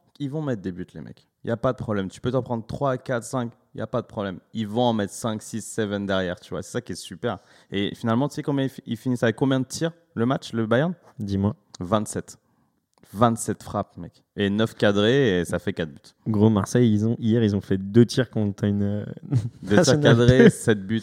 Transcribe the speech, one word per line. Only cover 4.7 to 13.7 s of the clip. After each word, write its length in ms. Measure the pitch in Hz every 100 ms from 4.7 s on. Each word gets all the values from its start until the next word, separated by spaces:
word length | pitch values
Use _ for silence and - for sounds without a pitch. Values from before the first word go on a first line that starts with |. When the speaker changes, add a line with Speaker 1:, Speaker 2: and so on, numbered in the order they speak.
| 110
Speaker 1:
en 100 | 123
mettre 220 | 110 101
cinq, 260 | - 117 110
six, 220 | - 113
seven 420 | - - 104 101
derrière, 340 | 101 95 90 87
tu 120 | -
vois. 120 | 82
C'est 100 | -
ça 80 | 123
qui 100 | -
est 40 | 90
super. 420 | - 90 120 90 _ _ -
Et 240 | 98 101
finalement, 340 | - 117 117 147
tu 60 |
sais 80 | -
combien 220 | 151 139
ils 40 | 135
fi-, 120 | -
ils 140 | - 117
finissent 240 | 131 123
avec 140 | 117 -
combien 240 | 135 131
de 40 |
tirs, 280 | 127 - 165 - _
le 120 | - 120
match, 260 | 147 -
le 140 | 117 110
Bayern ? 260 | 120 170 175 _ -
Speaker 2:
Dis-moi. 380 | 101 98 98 - _ -
Speaker 1:
Vingt-sept. 580 | 90 107 104 95 - - _ _ _ _ _ _ _
Vingt-sept 480 | 98 117 113 - 98
frappes, 340 | -